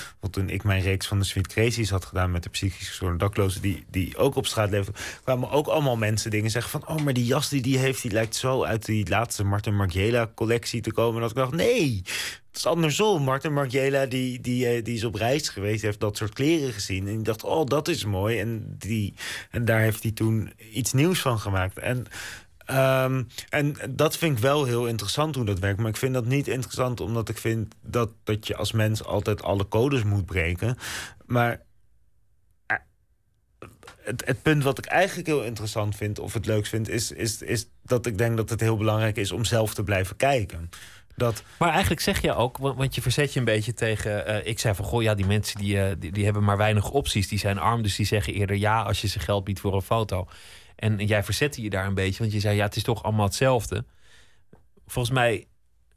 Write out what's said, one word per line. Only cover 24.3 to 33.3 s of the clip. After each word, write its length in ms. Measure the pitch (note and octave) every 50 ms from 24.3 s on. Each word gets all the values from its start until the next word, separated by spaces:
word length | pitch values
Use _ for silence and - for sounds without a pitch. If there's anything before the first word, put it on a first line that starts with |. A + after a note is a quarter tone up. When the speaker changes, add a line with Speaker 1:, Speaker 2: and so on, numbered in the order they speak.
| C#3
Speaker 1:
ik 60 | G#2+
wel 220 | A2 C3+ C#3+ D3+ C#3+
heel 220 | B2 A#2+ A#2+ A#2+
interessant 480 | A#2+ A#2 G#2+ G#2 G2+ - D3 D3+ D#3+ C#3+
hoe 100 | C3 A#2
dat 140 | G2+ G2+ F2+
werkt. 220 | G2 G2 G2+ F#2+
Maar 80 | A2+ A2
ik 80 | G#2+
vind 180 | - - C3 B2+
dat 120 | B2+ A2+
niet 220 | A#2+ C3+ C#3+ C#3 -
interessant 520 | A2 C3+ A#2+ - - - B2+ B2+ B2 -
omdat 280 | D#2+ F#2 A#2 A#2 A2 -
ik 100 | A2+ -
vind 360 | - A#2 A2+ A2+ G#2 - - -
dat, 280 | - A2+ A#2 A#2+ A#2 A2 - - _
dat 220 | - G#2+ G#2+ -
je 100 | - -
als 160 | - - G#2
mens 320 | - A2 G#2+ A2 A2 G#2 -
altijd 380 | - F2+ G2+ - A2 G#2 -
alle 260 | - - G2 G2 G2 -
codes 340 | - A2 A#2+ C#3+ C#3 B2+
moet 240 | G#2+ G#2 G2+ G2+ F2
breken. 500 | D#2+ F2 F2+ E2 E2+ F2 F2 G#2+ A2+ B2+ - - - - - - - - - -
Maar, 340 | - B2+ A#2+ A#2+ A#2+ A2+ - - _ _ _ _ _ _ _ _ _ _ _ _ _ _ _ _ _ _ _ _
eh, 100 | _ A2 - - _ _ _ _ _ _ _ _ _